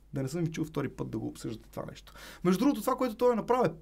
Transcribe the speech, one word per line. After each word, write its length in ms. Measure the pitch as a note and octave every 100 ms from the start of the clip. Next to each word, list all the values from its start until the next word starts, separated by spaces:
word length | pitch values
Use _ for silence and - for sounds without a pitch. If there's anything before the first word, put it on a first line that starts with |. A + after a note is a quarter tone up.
| -
Да 100 | C#3
не 60 | C3
съм 140 | E3
ви 80 | D#3+
чул 140 | D#3+ D#3+
втори 240 | - C3
път 200 | - C3
да 100 | A#2+
го 80 | A#2
обсъждате 420 | - C3 A2 -
това 160 | - -
нещо. 280 | - - - - -
Между 160 | F3 F#3
другото, 220 | C4+ A3
това, 140 | A#3 C4
което 180 | B3+ G#3+
той 180 | B3
е 20 | A3+
направил, 280 | - B3+
е 100 | G3+ -